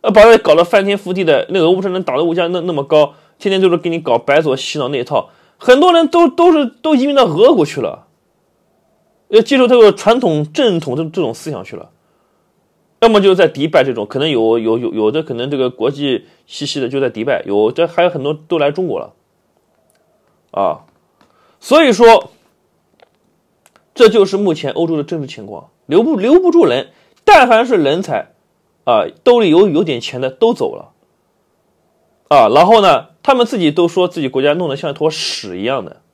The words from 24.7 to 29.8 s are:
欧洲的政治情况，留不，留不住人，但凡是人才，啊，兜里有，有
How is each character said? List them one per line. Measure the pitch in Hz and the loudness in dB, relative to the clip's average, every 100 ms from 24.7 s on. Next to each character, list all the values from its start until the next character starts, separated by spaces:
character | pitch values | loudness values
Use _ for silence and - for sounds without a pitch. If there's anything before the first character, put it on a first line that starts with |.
欧 | - 165 | -4 -4
洲 | 160 | -4
的 | |
政 | 147 165 | -6 -8
治 | 135 | -10
情 | - 104 | -14 -18
况， | 92 _ _ | -18 _ _
留 | _ 160 | _ -2
不， | 240 269 | 0 -2
留 | 214 330 | 0 0
不 | 359 | 2
住 | 339 | 2
人， | 185 123 - _ _ _ | 2 0 -6 _ _ _
但 | - 302 247 | 2 4 6
凡 | 226 240 | 2 2
是 | |
人 | 220 143 160 | 0 0 -2
才， | 190 113 - _ _ _ _ _ | -4 -8 -8 _ _ _ _ _
啊， | - 113 92 - | -2 0 -2 -2
兜 | - 240 | 2 2
里 | 202 | 4
有， | 160 202 | 4 2
有 | 151 | 0